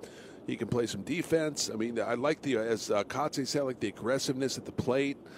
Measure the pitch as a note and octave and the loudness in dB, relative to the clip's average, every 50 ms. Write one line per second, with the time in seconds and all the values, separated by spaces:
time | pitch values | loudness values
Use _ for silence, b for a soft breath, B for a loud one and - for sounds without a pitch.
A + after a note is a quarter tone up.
0 | B B B B B B B B B - B2 - G#2+ G#2+ A#2+ A#2+ A#2+ G#2+ - G2 | B B B B B B B B B -6 -4 -2 -2 0 2 2 2 2 0 -4
1 | F#2 B2+ D3+ F3+ - - D#3+ D#3+ D#3 D#3 C#3+ - - - A2 A2 A2 A#2+ A#2 A2+ | -4 -2 -2 -2 2 2 2 2 2 2 -2 -2 -4 -2 0 0 0 0 0 0
2 | G2+ A2 A#2+ A#2+ A#2 - - - - C#3 B2 G#2+ A2 A#2 A#2 F#2+ - - G#2+ G2+ | 0 0 0 2 2 2 2 0 0 2 2 2 4 2 0 0 2 2 2 2
3 | G2+ F#2+ - C3+ D3 D3+ - C#3+ C3 - - D3 C#3 C3 B2+ - A#2+ G2+ F#2 - | 2 2 0 -2 -2 0 0 -2 -2 0 0 0 0 0 -2 -2 -2 -4 -2 -2
4 | G#2 A2+ C3+ C3+ - D3 C3 B2+ C3+ B2 - - - - - - - B2 B2 C#3 | 0 2 2 2 2 0 0 0 0 0 -2 -4 -8 -6 -4 -2 2 2 4 4
5 | C#3 C#3 C#3 - B B B | 2 0 -2 -6 B B B